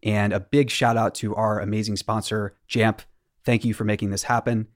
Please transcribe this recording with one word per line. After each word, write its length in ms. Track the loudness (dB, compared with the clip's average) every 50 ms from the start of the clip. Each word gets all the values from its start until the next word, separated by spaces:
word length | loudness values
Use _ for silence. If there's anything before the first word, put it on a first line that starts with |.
| 0
And 300 | 0 2 2 2 2 0
a 60 | -2
big 300 | -2 _ 2 2 2 2
shout 280 | 0 0 2 2 2
out 180 | 2 0 0 -2
to 180 | -4 -6 -4 -2
our 260 | 0 0 0 0 -2
amazing 360 | -2 -2 -2 -2 -2 -2 -4
sponsor, 600 | -6 -4 -4 -4 -4 -2 -4 -4 -4 -4 -6 -8 _ _ _
Jamf. 360 | 0 2 2 2 2 0 -8 -20 _ _ _ _ _ _ _
Thank 220 | 0 0 2 2
you 80 | 0 -2
for 120 | 0 0
making 260 | -2 0 0 -2 -2
this 120 | -2 -4 -2
happen. 440 | 0 0 0 2 0 0 0 -2 -4 _